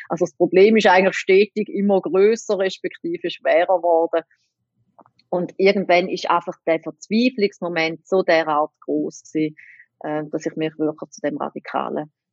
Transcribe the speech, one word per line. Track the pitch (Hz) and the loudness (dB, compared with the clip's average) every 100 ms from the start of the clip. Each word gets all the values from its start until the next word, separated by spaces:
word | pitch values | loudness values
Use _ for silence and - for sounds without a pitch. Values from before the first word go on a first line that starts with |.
| - | -10
Also | - 175 | -4 -4
das | |
Problem | _ 175 185 202 220 | _ 2 6 6 6
ist | 202 | 4
eigentlich | 185 190 - | 4 2 -2
stetig | - 190 208 214 - | 2 2 2 -2 -6
immer | 202 202 190 | -2 0 0
grösser, | 175 185 202 226 - 196 | 0 2 2 2 -2 -2
respektive | 190 - 180 - 170 170 170 | -2 -4 -12 -10 -10 -8 -8
schwerer | - 151 151 175 185 | -6 0 2 2 0
geworden. | 170 165 165 165 - _ _ _ _ _ _ _ _ _ _ | 2 2 2 -2 -6 _ _ _ _ _ _ _ _ _ _
Und | 180 180 - | -6 -6 0
irgendwann | 190 202 175 175 180 | 2 2 2 0 0
ist | 180 - | -6 -2
einfach | 175 185 - - | -2 -2 -8 -4
der | 160 | -4
Verzweiflungsmoment | 156 - - 214 254 254 196 - 175 170 160 165 _ | -4 -16 -4 0 0 0 -4 -4 -6 -4 -4 -6 _
so | 190 | -2
derart | 185 165 156 147 151 _ | 2 2 2 -2 -2 _
gross | - 151 156 - | -6 -4 -4 -10
gewesen, | - 156 156 156 - - _ _ | -8 -4 -4 -6 -20 -20 _ _
äh, | 151 151 151 | -6 -6 -6
dass | 160 | -6
ich | 160 160 | -6 -4
mich | 156 156 | -6 -2
wirklich | 156 156 151 | -6 -4 -16
zu | - | -8
dem | 147 147 | -6 -4
radikalen | 147 - - 135 127 143 151 _ _ | -8 -10 -6 -4 -4 -6 -10 _ _